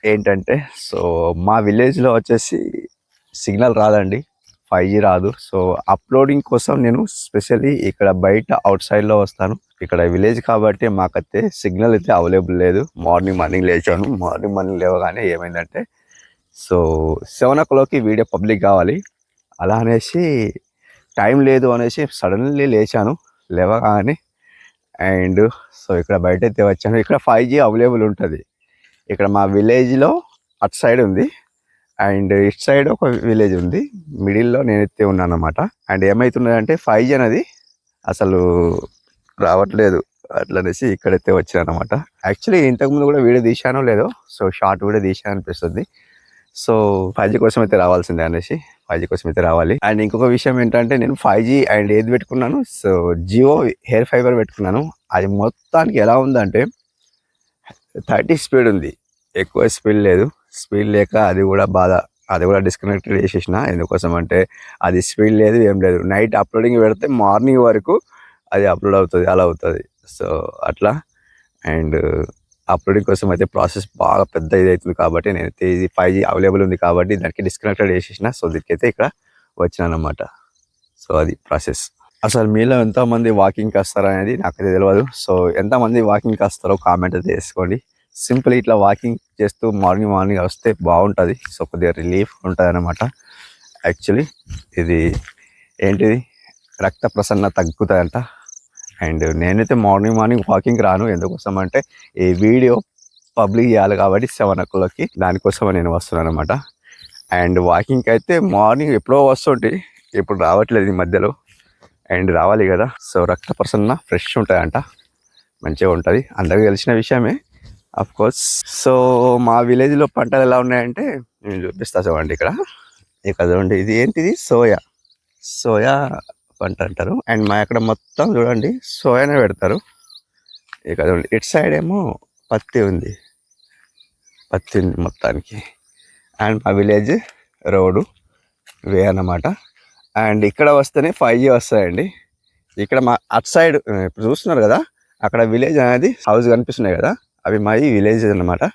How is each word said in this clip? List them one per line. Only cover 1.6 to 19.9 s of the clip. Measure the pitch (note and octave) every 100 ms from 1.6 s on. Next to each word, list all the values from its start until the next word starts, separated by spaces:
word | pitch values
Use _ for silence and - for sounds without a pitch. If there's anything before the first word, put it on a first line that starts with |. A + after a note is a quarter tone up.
| G#2
విలేజ్లో | G#2+ B2+ - B2+
వచ్చేసి | A#2 - A#2 - - - - - _ _ _ _
సిగ్నల్ | - - G2+ B2 A2
రాదండి, | G#2+ G#2+ F#2+ A2 D#3 _ _ _ _
ఫైవ్ | F2+ F#2+
జీ | G#2 G2+
రాదు. | F#2 G2 - -
So | G2 F#2 F2+ -
అప్‌లోడింగ్ | G2 _ C3 C#3 C#3+ -
కోసం | B2 - C#3 A#2+
నేను | A#2 A3 -
specially | - G#2+ - A#2+ C3+ C#3+ G2
ఇక్కడ | - G2 F#2
బయట | F#2+ G#2 - - G2+
అవుట్ | G2 -
సైడ్‌లో | G#2+ G#2+ G#2+
వస్తాను. | G2 - F#2+ G2 _ _
ఇక్కడ | F2 F2 F2
విలేజ్ | F2+ G#2 A2+ -
కాబట్టి | A2+ G#2+ G2+ A#2 G2
మాకైతే | F#2 F2+ E2 G2+ F#3 -
సిగ్నల్ | G2+ F#2 A#2 A2
అయితే | F2 F#2+
అవైలబుల్ | F2 F#2 F2+ F2+
లేదు. | F2+ F#2 D#3 - E2
మార్నింగ్, | F2 F#2+ F#2
మార్నింగ్ | D#2+ F#2 F#2
లేచాను. | F2 F#2 F2 G#2 A#2
మార్నింగ్, | F2 - G2+ G2
మార్నింగ్ | F#2+ F#2
లేవగానే | F2+ F#2 F2+ G2 G2+
ఏమైందంటే, | E2+ F2 E2+ E2 - A#3+ _ _ _ _ _ _ - -
so | F2+ D#2+ D#2+ D#2 D#2 - -
సెవెన్ | D3+ C#3+
o'clock-కి | C3+ C3+ C3+ D3 A2
వీడియో | A2 A2+ F2+
పబ్లిక్ | G#2+ G#2 G2
కావాలి. | G2 F2 D#3+ G3 _ _ _ _ -
అలా | F2+ A2
అనేసి | A2+